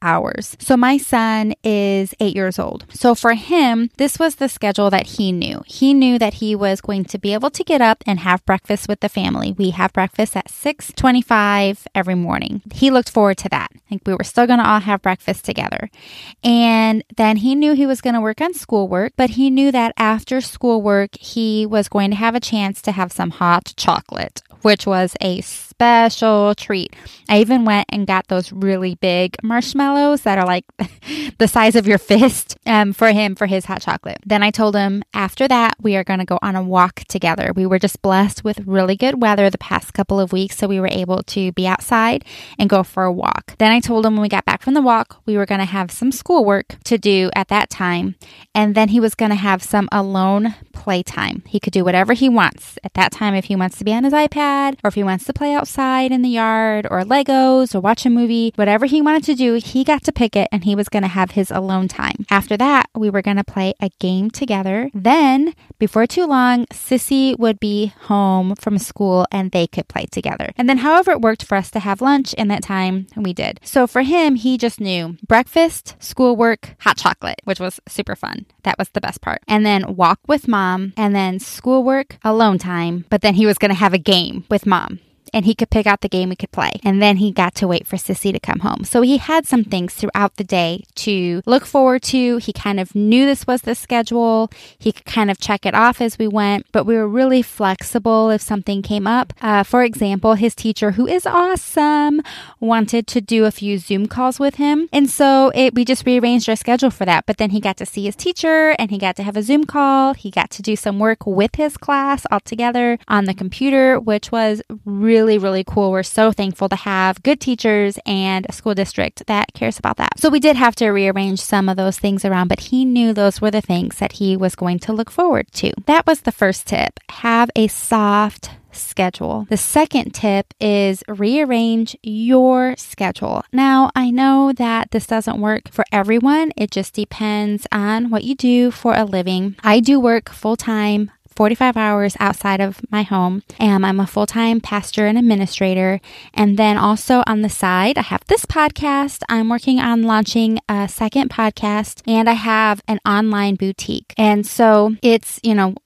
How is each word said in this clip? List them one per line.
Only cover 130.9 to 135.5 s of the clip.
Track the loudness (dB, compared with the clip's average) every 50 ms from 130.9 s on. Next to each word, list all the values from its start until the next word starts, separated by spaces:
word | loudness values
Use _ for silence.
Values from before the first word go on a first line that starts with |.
| -2 -4 -8 -12
rearrange | -8 -4 -2 0 0 0 0 0 0 0 0 0 0 0 -2 -4 -6 -12
your | -12 -10 -8 -4 0 4 4 6 6 6 4 2 0 -2 -4 -6
schedule. | -12 -18 -8 -6 -4 -4 -4 -6 -6 -6 -6 -6 -8 -4 -2
Now, | 0 2 4 4 4 4 2 2
I | -2 -2 0
know | 0 2 2 4 4 4 4 2 0
that | 0 -2 -2 -2 -2 -4 -2
this | -4 -4 -4
doesn't | -2 -4 -4 -2 -4 -4 -4
work | -2 -2